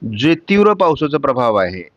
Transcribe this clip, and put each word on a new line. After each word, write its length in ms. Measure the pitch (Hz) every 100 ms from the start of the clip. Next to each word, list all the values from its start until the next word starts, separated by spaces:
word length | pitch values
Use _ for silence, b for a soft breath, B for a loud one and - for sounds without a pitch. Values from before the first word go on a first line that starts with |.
| 113 107
जे 160 | 147
तीव्र 400 | 165 - 202 208
पावसाचा 440 | 202 175 147 151 147
प्रभाव 380 | 139 127 120 104
आहे, 320 | 92 92 82